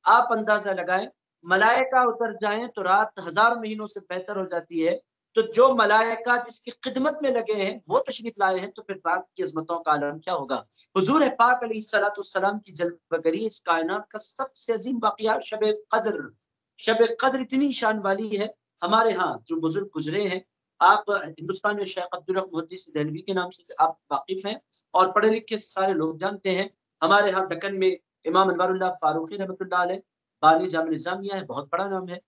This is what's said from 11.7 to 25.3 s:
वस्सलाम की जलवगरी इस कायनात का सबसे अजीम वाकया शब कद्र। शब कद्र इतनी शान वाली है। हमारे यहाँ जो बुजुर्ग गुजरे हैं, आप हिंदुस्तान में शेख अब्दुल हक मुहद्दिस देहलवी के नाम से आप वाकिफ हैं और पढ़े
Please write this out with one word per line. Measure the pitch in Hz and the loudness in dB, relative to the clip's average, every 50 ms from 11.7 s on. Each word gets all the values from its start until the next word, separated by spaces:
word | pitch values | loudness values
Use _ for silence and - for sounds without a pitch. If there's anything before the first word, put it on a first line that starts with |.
| 220 220 214 - - 202 202 208 202 202 | -6 -6 -6 -2 0 2 2 0 -2 -4
वस्सलाम | 202 - - 190 185 202 208 214 | -12 -6 -4 0 0 0 -2 -2
की | _ - | _ -12
जलवगरी | 156 160 175 175 175 _ _ _ 160 160 160 165 160 196 226 | -6 -4 -4 -4 -4 _ _ _ -6 0 0 0 0 0 -4
इस | 220 - - | -6 -6 -8
कायनात | _ 175 165 160 165 165 196 208 208 _ | _ -2 0 0 0 -2 -4 -6 -8 _
का | - 214 | -14 -14
सबसे | - - - - 269 269 _ - - - | -14 -14 -8 -10 -10 -10 _ -12 -4 -4
अजीम | 226 214 185 247 254 226 | -4 -2 -2 -4 -4 0
वाकया | 226 214 208 - 214 220 220 220 | 0 -2 -2 0 0 0 0 0
शब | - - 220 214 214 214 214 - - _ - | -2 -8 -4 0 0 0 0 -2 -2 _ 0
कद्र। | 220 214 214 - - 135 - _ _ _ _ _ _ _ _ _ - | 0 0 0 -4 -4 -8 -12 _ _ _ _ _ _ _ _ _ -4
शब | - - 226 226 233 226 233 - | 0 0 4 4 4 2 4 0
कद्र | - 269 262 262 | 0 0 0 0
इतनी | 254 - 269 262 294 285 | -4 -2 0 0 2 0
शान | 247 - 233 220 214 214 | 0 0 0 0 0 0
वाली | 196 196 196 202 226 214 | 0 -2 -2 -2 -2 -4
है। | 208 196 208 214 - _ _ _ _ _ | -4 -4 -4 -6 -8 _ _ _ _ _
हमारे | 175 175 208 226 233 226 | 0 2 4 4 4 2
यहाँ | 196 185 180 151 131 120 _ - | 2 0 -2 -2 -4 -8 _ -6
जो | 165 | -6
बुजुर्ग | 165 160 160 160 202 196 - _ | -2 -2 -2 -2 -4 -6 -6 _
गुजरे | 156 151 151 160 202 208 190 | -6 -6 -4 -2 -2 -2 -2
हैं, | 180 185 - _ _ _ _ _ _ _ | -4 -6 -8 _ _ _ _ _ _ _
आप | 175 185 208 208 - 208 | 6 6 6 6 2 -2
हिंदुस्तान | 202 196 - - - - 165 185 185 - - 208 208 | -2 -2 -2 -8 -12 -12 -8 -6 -6 -2 -2 -2 -2
में | 202 196 | -2 -6
शेख | 185 - 185 180 | -6 -6 -8 -6
अब्दुल | 175 - 175 - - 185 190 | -6 -8 -10 -6 -2 -2 -2
हक | 190 185 170 | -2 -4 -6
मुहद्दिस | 165 165 160 180 185 - - | -8 -8 -8 -12 -14 -14 -8
देहलवी | - 151 147 156 151 156 | -4 -4 -4 -4 -6 -8
के | - - 190 | -6 -4 -2
नाम | 185 180 180 | -2 -2 -4
से | 185 - _ _ - - | -8 -18 _ _ 0 0
आप | 160 160 165 _ _ _ | 0 0 0 _ _ _
वाकिफ | 170 175 - - 190 190 202 | -4 -4 -4 -6 -8 -6 -6
हैं | 202 226 - _ _ _ _ _ _ - | -8 -8 -8 _ _ _ _ _ _ 2
और | 175 185 190 | 4 4 4
पढ़े | 214 214 208 220 | 4 4 4 4